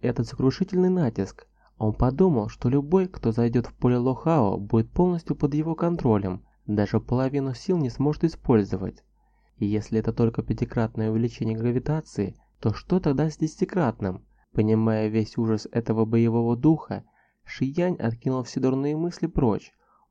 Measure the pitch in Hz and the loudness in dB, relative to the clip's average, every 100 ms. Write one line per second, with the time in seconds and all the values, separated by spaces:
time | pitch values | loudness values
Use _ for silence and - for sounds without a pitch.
0 | 123 120 117 - 131 - 185 180 185 185 | -4 -2 -4 0 0 2 -2 2 2 2
1 | 135 - 95 - - _ _ _ 107 - | 0 -2 -6 -8 -20 _ _ _ -2 2
2 | 127 135 190 127 110 - 123 139 143 185 | 0 4 2 2 -2 -2 0 0 2 2
3 | 185 - 113 110 117 123 120 - 123 123 | 2 -2 -2 2 2 2 -2 0 2 2
4 | 123 127 160 165 101 92 101 113 113 - | 0 0 2 2 2 0 0 0 2 2
5 | 180 175 - 147 147 147 160 160 170 170 | 2 0 -4 -2 0 0 -2 -2 -2 0
6 | 131 107 98 92 - _ - 104 101 110 | 2 2 0 -6 -12 _ -4 0 2 0
7 | - 123 131 139 135 123 - 180 131 - | 0 0 0 -2 -4 -6 -2 0 0 0
8 | 139 151 165 - - 117 101 98 92 - | -2 0 -2 -2 2 2 2 -4 -6 -10
9 | _ _ _ _ _ _ 104 107 101 110 | _ _ _ _ _ _ -2 -2 -2 -2
10 | 113 113 117 - - 117 117 123 113 113 | -2 0 0 0 -4 -4 -2 -2 -2 -2
11 | 110 110 117 - 110 110 117 123 127 156 | -2 0 -2 -2 -4 -2 -2 -2 -2 -4
12 | 156 - 98 - _ _ 113 101 - 180 | -4 -6 -6 -6 _ _ -4 -4 -2 0
13 | 160 139 156 151 156 - 185 196 139 123 | 2 0 0 -2 -6 -2 -4 0 -2 -2
14 | 98 92 - _ _ - 110 110 110 107 | -6 -6 -12 _ _ -2 2 2 2 0
15 | 107 110 110 - 113 107 - 120 113 110 | 0 0 -2 -2 0 0 -2 -6 -2 0
16 | 110 117 117 117 117 120 147 156 - 98 | 2 2 2 2 0 2 2 2 -2 -10
17 | - _ _ _ - - 131 151 180 175 | -10 _ _ _ -20 -6 -4 0 -2 0
18 | 113 117 131 131 123 131 131 131 143 151 | -4 -4 -2 -2 -4 -2 0 0 -2 -2
19 | 175 170 170 170 127 98 - _ _ _ | -4 -4 -4 2 2 0 -6 _ _ _
20 | _ | _